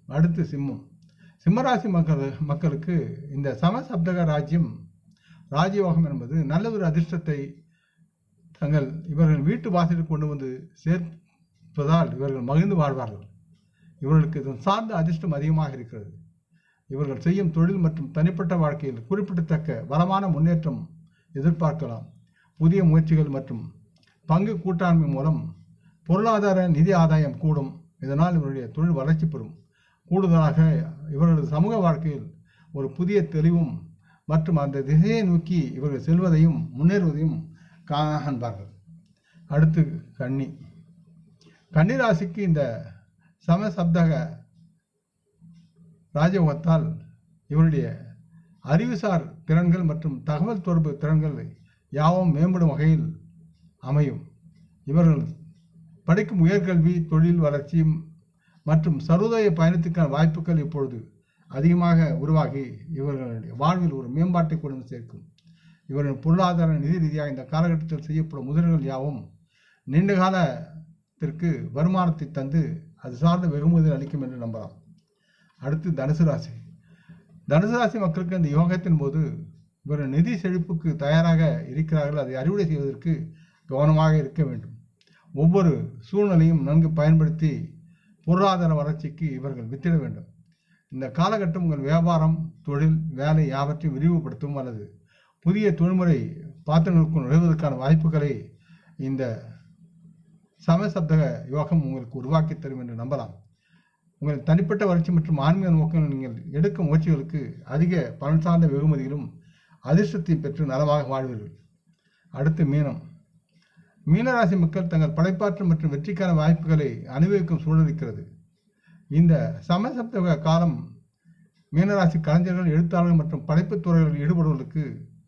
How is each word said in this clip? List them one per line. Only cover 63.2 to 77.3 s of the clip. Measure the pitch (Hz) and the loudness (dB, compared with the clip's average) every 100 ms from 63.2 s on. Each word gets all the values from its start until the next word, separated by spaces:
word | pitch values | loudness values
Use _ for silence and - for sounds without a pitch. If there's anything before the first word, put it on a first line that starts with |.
| 127 117 113 117 | -6 -10 -10 -4
வாழ்வில் | 151 180 170 135 | 0 0 0 -2
ஒரு | 120 135 | -6 -2
மேம்பாட்டை | 180 175 160 156 | 0 2 0 -2
கொண்டு | 143 135 | -6 -10
வந்து | 117 120 | -12 -16
சேர்க்கும். | 117 104 - _ _ _ _ _ - | -16 -20 -20 _ _ _ _ _ -8
இவரின் | 139 143 131 | -4 -2 -2
பொருளாதார | 160 175 185 170 165 151 | 2 4 4 2 2 2
நிதி | 143 180 | 0 0
ரீதியாக | 156 151 143 | 0 -2 -6
இந்த | 131 127 | -8 -6
காலகட்டத்தில் | 156 170 160 160 147 - | 0 0 0 -4 -8 -6
செய்யப்படும் | 156 160 143 127 | -4 -4 -8 -4
முதலீடுகள் | 151 170 160 131 | 0 2 2 0
யாவும் | 131 139 131 104 _ _ _ _ _ - | -4 -6 -8 -12 _ _ _ _ _ -2
நீண்ட | 143 196 190 | 0 2 2
காலத்திற்கு | 185 190 165 - - - - _ _ - 156 - 170 131 113 120 | 2 2 0 -2 -12 -18 -20 _ _ -8 -8 -4 -4 -4 -6 -2
வருமானத்தை | 165 190 180 160 151 - | 0 2 0 0 -6 -8
தந்து, | 135 160 156 - - _ | -2 -2 -2 -6 -14 _
அது | 123 123 | -14 0
சார்ந்த | 165 180 175 | 2 2 0
வெகுமதிகள் | 143 156 170 156 131 | 0 2 4 4 2
அளிக்கும் | 139 151 127 | -4 -6 -8
என்று | 127 | -8
நம்பலாம். | 117 110 107 - _ - _ _ _ _ _ - | -10 -10 -12 -18 _ -20 _ _ _ _ _ -12
அடுத்து | 127 160 190 135 | -6 -4 -2 -4
தனுசு | 135 160 165 | -2 2 2
ராசி. | 120 - - - - _ _ _ - _ | 0 -6 -16 -20 -20 _ _ _ -20 _